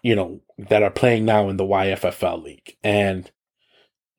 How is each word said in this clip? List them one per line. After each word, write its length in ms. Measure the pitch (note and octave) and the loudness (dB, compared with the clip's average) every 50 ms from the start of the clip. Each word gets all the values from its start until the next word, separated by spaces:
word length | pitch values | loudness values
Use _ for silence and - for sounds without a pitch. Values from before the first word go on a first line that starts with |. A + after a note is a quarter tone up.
| - | 0
you 120 | A#2+ A2+ | 0 2
know, 260 | G2+ F#2+ F2+ F#2 - _ _ _ - | 2 0 -4 -8 -14 _ _ _ -10
that 260 | G#2 - A2 G#2 G#2 | -2 2 2 4 4
are 60 | G2 | 2
playing 340 | - - - B2+ A#2 A2+ A2 | 0 0 2 2 2 2 2
now 240 | A2 A2 G#2+ G2+ G2 | 2 2 2 2 0
in 80 | G2 F#2+ | -2 -2
the 80 | G2 | -2
Y 220 | G2 G2+ F#2+ F#2+ G2 | 0 0 0 0 0
F 160 | F#2+ F#2 - | -2 -2 -4
F 180 | F2+ - - - | -4 -4 -4 -4
L 140 | F2+ E2+ F2 | -4 -4 -6
league. 360 | D#2+ D2+ D#2+ - - - - _ - | -10 -14 -20 -20 -20 -20 -14 _ -2
And, 460 | G#2+ G#2 G#2 G2+ G2 F#2+ F#2+ F2+ - _ _ _ _ _ _ _ _ _ _ _ _ _ _ _ _ _ | 0 2 2 2 0 -2 -4 -8 -14 _ _ _ _ _ _ _ _ _ _ _ _ _ _ _ _ _